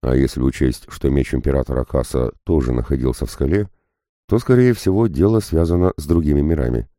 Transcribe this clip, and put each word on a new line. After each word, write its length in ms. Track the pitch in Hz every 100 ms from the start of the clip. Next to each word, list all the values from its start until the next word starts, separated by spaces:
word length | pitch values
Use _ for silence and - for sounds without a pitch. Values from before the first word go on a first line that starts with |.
А 120 | 64
если 280 | 65 65 -
учесть, 420 | 64 - 65 60 -
что 200 | - 69
меч 240 | 69 67
императора 520 | 65 - 69 65 62
Каса 480 | 64 73 60 64 62 -
тоже 280 | - 80 60
находился 520 | 62 58 67 64 62
в 60 | 65
скале, 400 | - 67 92 101 _ _ _ _ _ _
то, 100 | 110
скорее 360 | - 123 123
всего, 320 | 117 - 95 113
дело 340 | 76 95 110
связано 540 | 101 80 82 87 90 -
с 100 | 73
другими 360 | 85 76 71
мирами. 480 | 73 80 60 60 57